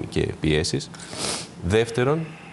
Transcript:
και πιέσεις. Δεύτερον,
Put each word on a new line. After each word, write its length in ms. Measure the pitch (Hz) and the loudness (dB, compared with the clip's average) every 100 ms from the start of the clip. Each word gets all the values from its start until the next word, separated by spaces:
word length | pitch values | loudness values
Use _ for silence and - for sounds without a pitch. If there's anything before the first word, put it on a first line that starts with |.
| 82 | 0
και 180 | 82 78 - | 0 0 0
πιέσεις. 500 | 78 76 90 - - - - - - - - - 87 | 2 4 2 -2 -4 -12 -12 -6 -6 -6 -8 -6 4
Δεύτερον, 520 | 107 117 - 127 160 160 - - | 4 4 2 2 2 -2 -10 -6